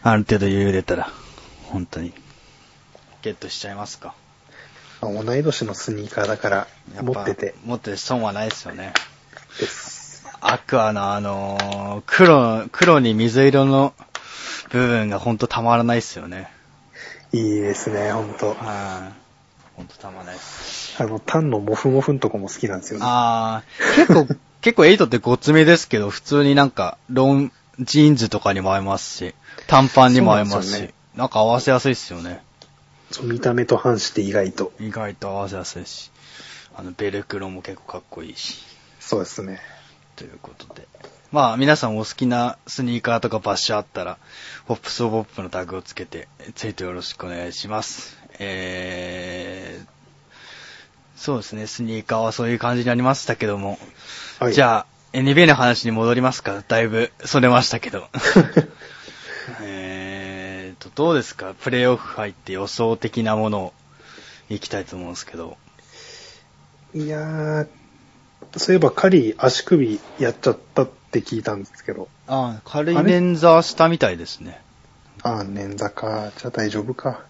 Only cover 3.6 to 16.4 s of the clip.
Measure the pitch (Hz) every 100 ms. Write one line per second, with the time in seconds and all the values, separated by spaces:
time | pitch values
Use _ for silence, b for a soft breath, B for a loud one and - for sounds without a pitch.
3.6 | 104 101 104 - - - _ _ _ B
4.6 | B B B B 110 104 113 127 156 -
5.6 | 110 98 - 107 104 - 104 107 107 98
6.6 | - _ - 98 127 131 101 98 98 -
7.6 | 110 120 - 98 - 127 107 98 110 -
8.6 | - - 95 - - - _ - - -
9.6 | - - - - - - - - - -
10.6 | - 131 110 104 101 101 101 98 98 98
11.6 | 101 101 98 101 - - 180 147 120 110
12.6 | 107 - 175 156 120 107 113 117 139 139
13.6 | 135 135 139 - - - B B B B
14.6 | B 123 123 117 107 98 120 110 123 -
15.6 | 117 117 120 120 - - 82 92